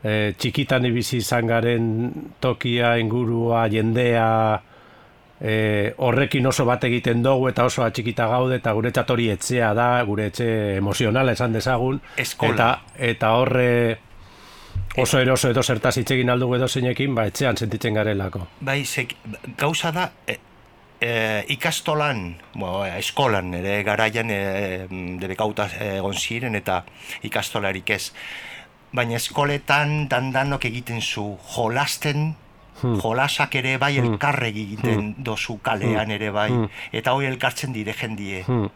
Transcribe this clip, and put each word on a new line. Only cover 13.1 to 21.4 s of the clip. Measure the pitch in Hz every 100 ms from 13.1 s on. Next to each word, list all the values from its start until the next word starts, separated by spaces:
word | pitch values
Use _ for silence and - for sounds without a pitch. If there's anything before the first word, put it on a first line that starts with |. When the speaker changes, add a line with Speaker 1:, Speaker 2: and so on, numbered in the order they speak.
| 113 110 117
Speaker 1:
horre | 131 123 123 120 117 110 - - - - - - - - - -
oso | 127 135
eroso | 127 127 -
edo | 120
zertaz | 120 117 127 131
hitz | 120
egin | 131 123
aldugu | 123 127
edo | 123 127
zeinekin, | 135 123 120 139
ba, | 117 107
etxean | - 135 101
sentitzen | 110 104 120
garelako. | 107 107 98 95 98 87 -
Speaker 2:
Bai, | 135 139
ze, | 131 - 123 - 117 101 - -
gauza | 143 165 170
da, | 165 180 - -
e, | - - - - - - -
e... | 117 117 110 107